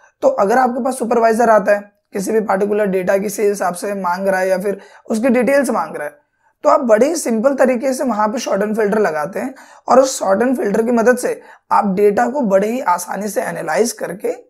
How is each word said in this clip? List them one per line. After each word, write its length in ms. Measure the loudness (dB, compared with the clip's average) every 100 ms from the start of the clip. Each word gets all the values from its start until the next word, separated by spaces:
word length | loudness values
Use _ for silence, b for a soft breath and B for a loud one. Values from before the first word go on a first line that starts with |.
| b b
तो 40 | 0
अगर 300 | 2 2 2
आपके 260 | 2 0
पास 160 | -4 -4
सुपरवाइजर 500 | -2 2 2 4 4
आता 260 | 4 4 0
है 180 | -4 _ _
किसी 180 | -8 -2
भी 80 | 0
पार्टिकुलर 440 | 0 0 0 0 0
डेटा 300 | -2 -2 -2
की 120 | -4
सेल्स 320 | -2 -2 0
आपसे 320 | -4 -4 -6 -4
मांग 320 | -4 -2 -2
रहा 120 | 0
है 80 | 0
या 80 | -2
फिर 220 | -2 -6 B B B
उसकी 200 | -2 2
डिटेल्स 400 | 2 2 2 2
मांग 260 | -2 -4 -8
रहा 120 | -12
है, 100 | -14 _ _ _ _
तो 60 | 2
आप 120 | 2
बड़े 260 | 4 4 2
ही 80 | 0
सिंपल 380 | -2 0 0 2
तरीके 360 | 2 2 -2
से 100 | -2
वहां 240 | -2 -2 -2
पे 120 | -2
sort 240 | -2 -2
and 140 | -2 0
filter 220 | 0 2
लगाते 400 | 0 -2 -4 -6
हैं 140 | -8 -10 B B B
और 120 | 4
उस 180 | 4 0
sort 200 | 0 2
and 160 | 2 0
filter 260 | 0 0 0
की 60 |
मदद 260 | 2 2 2
से 220 | 0 -6 B B B
आप 220 | 0 0 2
डेटा 320 | 2 2 0
को 120 | 0
बड़े 240 | 2 2 2
ही 120 | -2
आसानी 460 | -2 -2 -4 -8 -6
से 140 | -6
एनालाइज 500 | -6 -6 -2 0 -2
करके 400 | -4 -10 -6 -6 -6